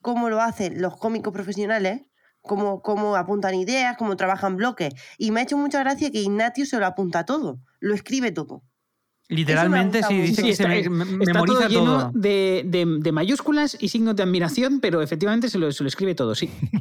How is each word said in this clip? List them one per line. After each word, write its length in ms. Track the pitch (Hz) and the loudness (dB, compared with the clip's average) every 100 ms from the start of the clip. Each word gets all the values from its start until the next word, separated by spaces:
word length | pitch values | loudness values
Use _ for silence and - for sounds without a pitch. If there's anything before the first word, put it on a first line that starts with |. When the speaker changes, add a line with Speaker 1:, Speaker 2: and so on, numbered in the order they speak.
Speaker 1:
cómo 280 | - 240 233 | -4 -2 0
lo 120 | 220 | 0
hacen 380 | 226 - 190 - | -2 -2 -4 -2
los 160 | 180 - | -4 -4
cómicos 340 | 226 226 214 | -4 -4 -4
profesionales, 720 | 190 190 196 208 220 190 240 - _ _ _ | -6 -6 -4 -2 0 -2 -4 -10 _ _ _
cómo, 400 | - 202 202 196 | -6 -2 -2 -2
cómo 340 | 214 202 208 196 | -2 0 0 0
apuntan 380 | 175 208 190 185 | 0 -2 0 -2
ideas, 400 | 185 262 247 240 | 0 0 0 -2
cómo 200 | 226 185 | -2 0
trabajan 380 | 185 190 196 185 | 0 0 0 0
bloques. 360 | 240 - 156 135 - - | -2 -2 -6 -6 -16 -6
Y 100 | 220 | -2
me 80 | 220 | 0
ha 20 | |
hecho 140 | 254 285 | 0 0
mucha 220 | 285 285 | 0 0
gracia 300 | 262 277 294 | 0 0 -2
que 80 | 214 | -2
Ignatius 480 | 202 208 226 240 277 | 0 0 0 -2 -2
se 100 | 240 | 0
lo 80 | 190 | 0
apunta 360 | 185 190 170 | 0 -2 -2
todo, 360 | 165 294 196 123 - - | -2 -2 -4 -8 -14 -8
lo 140 | 196 | -2
escribe 380 | 202 - 262 240 | -2 -2 -2 -2
todo. 320 | 160 147 - _ _ _ _ _ _ - | -4 -8 -12 _ _ _ _ _ _ -6
Speaker 2:
Literalmente, 680 | 160 156 156 175 180 190 220 | -2 2 4 4 4 4 2
Speaker 1:
Eso 120 | 214 | 2
me 80 | 196 | 2
ha 40 | |
Speaker 2:
sí, 40 | 170 | 2
Speaker 1:
gustado 0 | |
Speaker 2:
dice 140 | 214 | 2
Speaker 1:
mucho. 60 | 233 | 2
Speaker 2:
que 40 | |
Speaker 3:
Sí, 40 | 196 | 2
Speaker 2:
se 220 | 180 175 170 | 2 2 0
Speaker 3:
está, 40 | |
Speaker 2:
me, 160 | 175 185 | 0 -2
me, 180 | 190 | 0
Speaker 3:
está 220 | 190 175 170 | 2 4 4
todo 140 | 254 | 4
Speaker 2:
memoriza 60 | 220 | 4
Speaker 3:
lleno 280 | 226 - - | 4 4 2
Speaker 2:
todo. 140 | - 240 | 0 0
Speaker 3:
de, 480 | 202 202 190 185 185 | 2 2 2 2 0
de, 200 | 175 170 156 | 0 2 0
de 120 | 156 | 0
mayúsculas 640 | 156 180 277 - 302 294 - | 0 0 0 0 2 0 -2
y 80 | 196 | -2
signos 280 | 233 226 208 | 0 0 2
de 60 | |
admiración, 560 | 185 180 170 233 254 269 | 2 2 0 0 0 0
pero 200 | 208 170 | 0 0
efectivamente 480 | 147 160 202 233 240 | 0 0 0 0 0
se 80 | 202 | 0
lo, 140 | 156 | -2
se 120 | 139 | -2
lo 40 | 139 | -4
escribe 260 | - 190 | -2 -2
todo, 220 | 170 120 107 | 0 -2 -2
sí. 140 | - - - 220 | -4 -4 -4 -2